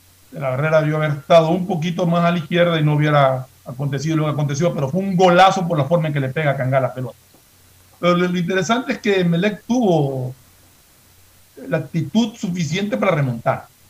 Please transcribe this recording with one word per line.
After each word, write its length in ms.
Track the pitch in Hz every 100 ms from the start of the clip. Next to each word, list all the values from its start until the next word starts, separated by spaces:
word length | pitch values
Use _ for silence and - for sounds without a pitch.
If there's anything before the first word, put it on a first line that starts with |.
| _ _ _
la 200 | 156 135
barrera 300 | 127 156 156
debió 180 | 151 156
haber 140 | 156
estado 360 | 143 - 170 160
un 180 | 180 180
poquito 400 | 170 175 170 175
más 180 | 175
a 60 | 170
la 80 | 175
izquierda 400 | - 170 175 165
y 40 |
no 100 | 151
hubiera 540 | 147 151 147 135 127 127 _ -
acontecido 500 | 123 143 135 156 156
lo 80 | 151
que 40 |
aconteció, 420 | 135 143 139 170
pero 160 | 165 131
fue 120 | 175
un 160 | 196 180
golazo 500 | 185 175 190 196 170
por 100 | 160
la 80 |
forma 220 | 135 170 160
en 60 |
que 60 | 143
le 80 | 131
pega 240 | 160 151
a 40 | 139
Cangá 220 | 127 135
la 160 | 127
pelota. 220 | 127 123 - _ _ _ _ _ _ _ _
Pero 180 | 175 175
lo, 120 | 180
lo 100 | 180
interesante 540 | 170 190 185 240 262
es 60 | 208
que 200 | 214 190
Emelec 440 | 175 170 208 196 -
tuvo 640 | 247 208 160 139 131 127 - _ _ _ _ _ _ _ _ _ _ _ - -
la 100 | 160
actitud 560 | - 170 - 220 240 -
suficiente 600 | 185 180 143 185 208 247
para 200 | 202 156
remontar. 500 | 135 113 139 120 - _